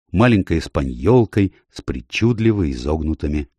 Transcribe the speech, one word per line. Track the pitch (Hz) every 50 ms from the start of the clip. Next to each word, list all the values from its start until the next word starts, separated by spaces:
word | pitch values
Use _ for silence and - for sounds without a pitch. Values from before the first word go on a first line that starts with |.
| _ _
маленькой | - 87 117 123 117 98 - - 85 82
испаньолкой | - - - 76 69 67 62 60 65 95 123 127 110 - - 110 98 95 - _ _ _
с | - -
причудливо | - - 67 64 - _ - - 107 117 123 104 110 113 107 101 87 69
изогнутыми | 65 62 62 71 80 80 78 78 80 - - 76 76 76 71 - _